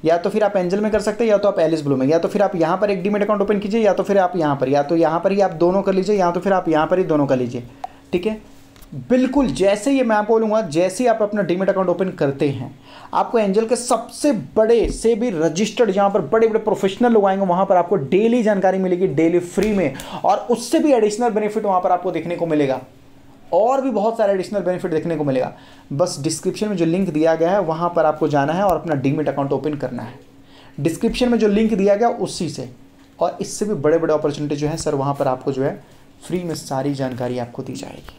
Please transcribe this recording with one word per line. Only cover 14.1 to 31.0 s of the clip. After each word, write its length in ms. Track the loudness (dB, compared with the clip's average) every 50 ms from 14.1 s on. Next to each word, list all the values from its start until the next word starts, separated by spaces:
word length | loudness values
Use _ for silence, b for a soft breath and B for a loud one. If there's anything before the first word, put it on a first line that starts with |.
| -10 -2 0 0
बड़े 560 | 0 0 -4 -4 0 0 4 4 4 4 4 0
से 240 | -4 0 0 0 2
भी 160 | 2 0 -2
रजिस्टर्ड, 600 | 0 0 0 0 0 0 -2 -2 0 0 0 2
जहाँ 200 | 2 2 2 2
पर 100 | 2 0
बड़े-बड़े 400 | 0 2 2 2 2 2 2 0
प्रोफेशनल 520 | 0 0 -2 0 0 -2 0 2 2 4
लोग 140 | 4 4 4
आएंगे, 200 | 4 2 0 0
वहाँ 200 | 0 2 0 0
पर 100 | 2 2
आपको 200 | 0 2 2 0
डेली 460 | -2 0 0 2 2 4 4 2 2
जानकारी 360 | 2 2 2 2 2 2 2 2
मिलेगी, 280 | 0 0 0 0 0
डेली 320 | 0 2 2 2 4 2 2
फ्री 340 | -2 0 -2 0 0 2
में, 220 | 2 0 0 -2 B B B B B B B
और 120 | 0 0 0 0 -2
उससे 280 | -2 -2 -2 0 0 2
भी 140 | 4 4
एडिशनल 380 | 4 4 4 2 0 0 -2 0
बेनिफिट 340 | 0 0 -2 -2 -2 -2 -2
वहाँ 160 | 0 0 2
पर 120 | 2 2
आपको 180 | 0 0 0 -4
देखने 260 | -4 -4 -4 -4 -4
को 100 | -4 -2
मिलेगा, 340 | 0 0 0 2 0 0 -4 -6 -14 -20 -20 -20 -20 -20 -20 -20 -20 -20 -20 -8 0
और 280 | 2 2 4 4 2 0
भी 100 | 0 0
बहुत 280 | -2 0 0 0 0 0
सारे 140 | 0 0
additional 280 | 0 -2 -2 -4 -4 -4
benefit 300 | -2 -2 -4 -2 -4 -2
देखने 260 | -2 -2 -2 -2 -4
को 80 | -2 -2
मिलेगा। 280 | 0 0 0 -2 -4 B B B B B B B B
बस 260 | -2 0 0 0 -2 -4
description 460 | -4 -4 -4 -2 -4 -4 -4 -2 -4 -4
में 80 | -2
जो 80 | 0 0
link 240 | 0 0 0 -2 -2
दिया 260 | 0 0 2 2 2
गया 160 | 2 2 2
है, 100 | 2 0
वहाँ 320 | 0 -2 -2 -2 -2 -2 0
पर 100 | 2 2
आपको 220 | 2 2 0 0 0
जाना 240 | 2 0 0 0
है 100 | 0 0
और 140 | 2 0 0
अपना 180 | 0 -2 -4 -4
Dimit 340 | -2 0 -2 -2 0 -2 -2
account 240 | -2 -2 -2 -2
open 220 | -2 -2 -2 -4 -6
करना 280 | -4 -6 -8 -8 -10
है। 160 | -12 -12 -16 -20 -20 -20 -20 -20 B B B B B B B -4
Description 480 | -4 -4 -2 0